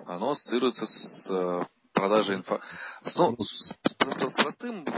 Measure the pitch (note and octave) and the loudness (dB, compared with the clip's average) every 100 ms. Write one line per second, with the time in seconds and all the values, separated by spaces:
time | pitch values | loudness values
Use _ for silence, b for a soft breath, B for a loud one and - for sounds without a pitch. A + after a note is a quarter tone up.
0 | - F2 A#2+ D3 - A#2+ B2+ - G#2+ - | -8 -4 -2 -2 0 2 2 0 -2 -2
1 | - - - F#2 F2+ F2 F2+ _ _ - | -2 -2 0 0 0 0 -4 _ _ 0
2 | G2 G#2+ G2+ F#2+ - G#2 B B B B | 4 4 4 0 -2 -4 B B B B
3 | - - E3 A#2 G#2+ - - - - - | -4 4 4 4 -4 -4 -6 -2 -2 0
4 | C3+ - C3+ - D3 - A#3+ G#3+ C3 | 0 0 0 2 0 -2 -8 -6 -4